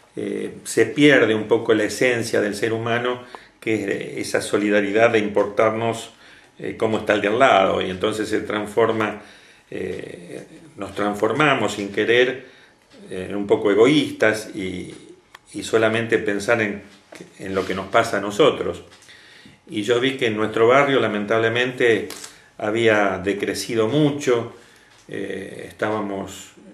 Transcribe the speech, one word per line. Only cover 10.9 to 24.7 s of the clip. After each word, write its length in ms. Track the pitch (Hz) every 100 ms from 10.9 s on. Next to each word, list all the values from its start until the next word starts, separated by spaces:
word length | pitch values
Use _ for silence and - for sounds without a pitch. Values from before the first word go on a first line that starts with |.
transformamos 800 | - 104 104 110 113 151 131 104
sin 160 | - 101
querer, 560 | 110 107 120 127 131 - - _ _ _ - -
eh, 160 | 95 92
en 60 |
un 140 | 98 101
poco 240 | 107 101
egoístas 800 | 101 123 151 120 - 107 107 -
y, 400 | 110 92 92 - - - - _ - _
y 120 | 104
solamente 540 | 95 113 110 113 113 110
pensar 440 | - 101 101 117
en, 200 | 104 101 - - _ - - -
en 160 | 98 95
lo 100 | 92
que 80 |
nos 140 | 95 95
pasa 300 | - - 101
a 20 |
nosotros. 640 | 101 107 143 107 101 87 - - - - - - - _ -
Y 140 | 110
yo 160 | 104 120
vi 180 | 131 131
que 120 | 120
en 80 | 107
nuestro 320 | 107 113 113
barrio, 320 | 135 143 131
lamentablemente, 1080 | 110 104 104 113 113 120 127 127 120 107 - - - - _ -
había 640 | 107 113 113 107 101 95
decrecido 680 | 92 98 101 95 - 113 110
mucho, 680 | 143 147 - - 120 117 - -